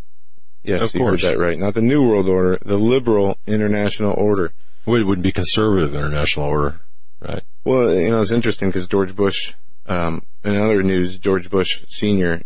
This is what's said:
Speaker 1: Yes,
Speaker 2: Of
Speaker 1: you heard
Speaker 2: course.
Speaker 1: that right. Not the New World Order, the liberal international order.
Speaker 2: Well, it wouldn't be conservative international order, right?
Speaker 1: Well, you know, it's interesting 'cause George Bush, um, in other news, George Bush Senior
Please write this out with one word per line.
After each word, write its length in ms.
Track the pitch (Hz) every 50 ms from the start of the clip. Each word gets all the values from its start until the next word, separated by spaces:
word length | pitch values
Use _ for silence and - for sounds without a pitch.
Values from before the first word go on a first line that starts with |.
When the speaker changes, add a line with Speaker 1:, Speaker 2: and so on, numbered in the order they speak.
| - - - - - - - - - - - - -
Speaker 1:
Yes, 200 | - 95 87 113
Speaker 2:
Of 120 | 113 -
Speaker 1:
you 80 | - 127
heard 80 | 113
Speaker 2:
course. 100 | 95 87 -
Speaker 1:
that 140 | 87 64
right. 200 | 58 87 87 82
Not 180 | 76 95 104 101
the 60 | 113
New 220 | 113 120 139 147 139
World 240 | 117 107 101 95
Order, 320 | 95 92 92 92 92 92 -
the 160 | - 101 101
liberal 600 | 101 107 113 127 139 127 120 110 101 98 98 98 - -
international 680 | 104 107 107 107 104 104 104 104 101 98 - 107 101 -
order. 380 | - 104 104 104 98 87 - - - - - - - -
Speaker 2:
Well, 140 | - 120 117
it 60 | 107
wouldn't 180 | 95 101 90 87
be 80 | 95
conservative 640 | 90 - 90 - - 110 107 110 101 95 80 71 71
international 520 | 73 73 73 73 73 73 71 - 78 73
order, 340 | 73 73 76 73 71 - - - - - - - - - -
right? 220 | - - - - - - - - -
Speaker 1:
Well, 300 | - 127 131 120 104 82
you 160 | 92 82 107
know, 120 | 113 113
it's 100 | 104 95
interesting 400 | 113 120 113 113 98 - 101 95
'cause 160 | 92 95 90
George 280 | 95 104 98 98 92 95
Bush, 380 | 98 101 98 - - - - - - - - - - -
um, 380 | - 95 87 85 82 82 - - - - - -
in 140 | 104 101
other 240 | 101 104 110 107 98
news, 360 | 95 95 95 90 90 90 92 95
George 300 | - 101 95 95 87 92
Bush 360 | - 95 90 - - - -
Senior 540 | - - - 104 104 104 95 90 85 85 82 -